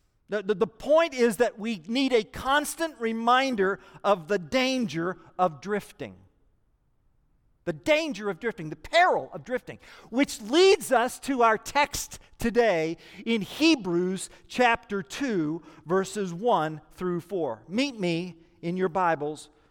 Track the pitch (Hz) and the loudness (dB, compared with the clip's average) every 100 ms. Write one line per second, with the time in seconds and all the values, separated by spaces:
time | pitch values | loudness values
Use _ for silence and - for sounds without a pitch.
0 | _ _ - 208 196 190 220 - 262 311 | _ _ -8 -6 -2 0 -2 -2 4 4
1 | 330 262 240 208 233 196 220 208 160 247 | 4 2 2 4 0 0 -8 -8 -4 0
2 | 262 240 - - 262 285 294 - 330 285 | 2 2 0 -6 0 0 0 -4 -6 -4
3 | 226 226 233 254 269 226 190 190 - - | -4 -2 2 4 2 0 0 -2 -10 -6
4 | 202 202 156 208 151 262 254 262 214 156 | 0 0 0 -4 0 0 0 0 -2 -4
5 | 170 180 - - 185 143 190 202 - - | -6 -8 -12 0 0 0 -6 -6 -6 -14
6 | 120 92 95 _ _ _ _ _ _ _ | -14 -14 _ _ _ _ _ _ _ _
7 | _ _ _ _ _ _ - 156 - 339 | _ _ _ _ _ _ -10 -6 0 0
8 | 330 196 208 170 233 202 156 160 - 330 | 0 -6 -6 -6 -6 -8 -10 -12 0 4
9 | 359 143 131 - 143 247 - 117 - - | 4 4 -2 -12 -8 -8 -8 -18 -20 -20
10 | - 233 285 - 214 302 381 381 214 247 | -6 0 0 -2 0 6 6 6 4 2
11 | 240 - - 269 226 214 - 277 294 - | 2 -4 -4 2 4 2 0 0 0 -2
12 | - - - - 233 220 233 170 160 175 | -10 -14 -20 -6 -2 2 4 2 0 -4
13 | - - 214 226 180 - 320 294 185 170 | -12 -12 -4 -2 -4 2 4 4 2 0
14 | 180 185 - - - - 196 226 - 202 | 0 -4 -8 -16 -10 2 2 2 -4 -8
15 | 170 - 277 202 151 170 - - 151 185 | -6 -6 -2 0 -2 -4 -10 -18 -2 -2
16 | 190 208 190 170 240 190 156 156 _ - | -2 -6 -6 -4 0 2 0 -6 _ -8
17 | 180 175 - 196 143 107 151 208 285 226 | -4 -4 -4 -4 -4 -6 -8 -4 -4 -2
18 | 175 165 180 - _ _ 170 185 185 185 | -4 -4 -6 -14 _ _ -8 -4 -2 0
19 | 175 156 147 151 - _ _ | 0 0 -4 -8 -16 _ _